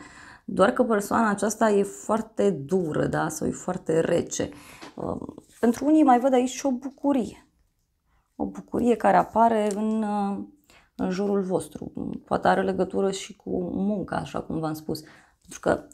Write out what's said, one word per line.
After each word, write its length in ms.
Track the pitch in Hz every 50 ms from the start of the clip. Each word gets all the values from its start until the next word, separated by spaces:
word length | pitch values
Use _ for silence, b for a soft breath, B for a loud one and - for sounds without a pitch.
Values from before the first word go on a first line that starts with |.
| B B B B B B B B B
Doar 260 | - 185 180 185 220
că 140 | - - 247
persoana 460 | 220 226 202 202 - - 226 233 214
aceasta 400 | 202 202 - 214 214 - 233 220
e 120 | 208 196 202
foarte 680 | 196 - - - - 208 226 - - _ - 202 202
dură, 560 | 180 147 139 139 185 190 180 156 - - 147
da? 220 | 147 151 151 156 160
Sau 180 | - - -
e 40 | -
foarte 500 | - - - - 180 180 - - 165 160
rece. 500 | - - 170 - - - - - - - B B B B B B B B B
Uh, 220 | - - 87 85 - - - - - - _ - -
pentru 260 | - 233 233 - 269
unii 160 | 294 311 311 302
mai 180 | 262 247 240
văd 120 | 240 269 262
aici 160 | 247 254 254
și 180 | - - -
o 40 | 277
bucurie. 760 | 254 240 - 269 - - - 285 285 269 208 - - - _ _ _ _ _ _ _ _ _ _ _ _ _ _ _ _ _ _ _
O 100 | - -
bucurie 500 | 196 - - - - - - 233 247 226
care 200 | 226 - 202 190
apare 520 | 175 175 - - - - 175 - 214 208 214 196
în, 280 | 202 220 220 214 220 214
uh, 360 | 208 208 208 202 196 202 196 202 - - _ b b b b b b b
în 160 | - - 185
jurul 300 | 180 180 202 202 202 202
vostru. 520 | 190 185 185 165 - - - - - - - - - - - - -
Poate 240 | - - - - 180
are 140 | 185 190 190
legătură 480 | 190 190 190 185 185 190 196 196 190
și 260 | 185 - - - 190
cu 140 | _ - 190 - 175 180 - -
munca, 420 | - 190 202 214 190 - - -
așa 240 | - 160 147 - -
cum 180 | - - 160 160
v-am 160 | 156 156 156
spus. 280 | 156 - - 165 151 - B B B B B B B
Pentru 200 | B - - -
că 260 | - - - - - -